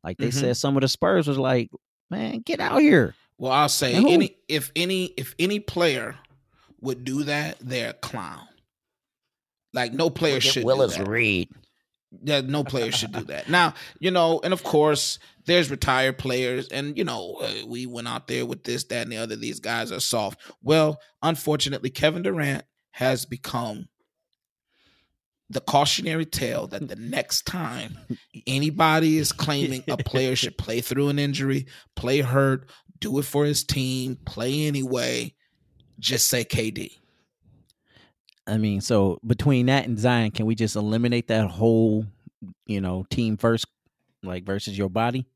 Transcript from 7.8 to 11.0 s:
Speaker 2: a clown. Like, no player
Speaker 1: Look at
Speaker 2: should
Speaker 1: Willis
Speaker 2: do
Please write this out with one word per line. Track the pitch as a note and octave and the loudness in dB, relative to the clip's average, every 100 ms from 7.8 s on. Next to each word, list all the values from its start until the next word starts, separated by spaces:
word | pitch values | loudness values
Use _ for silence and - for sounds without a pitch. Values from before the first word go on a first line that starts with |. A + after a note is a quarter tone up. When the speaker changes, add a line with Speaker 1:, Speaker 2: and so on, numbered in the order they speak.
| A#2 | -6
Speaker 2:
a | |
clown. | - - A2+ E2+ D#2+ - _ _ _ _ _ _ _ _ _ _ _ _ | -8 -10 -8 -8 -12 -18 _ _ _ _ _ _ _ _ _ _ _ _
Like, | B2+ A#2+ | -4 -4
no | C3 E3 | 0 0
player | C3+ D#3+ C3+ | 2 0 2
Speaker 1:
Look | - | 2
at | |
Speaker 2:
should | C3 | 2
Speaker 1:
Willis | A#2 C3+ A#2+ | 2 4 2
Speaker 2:
do | F2 | 2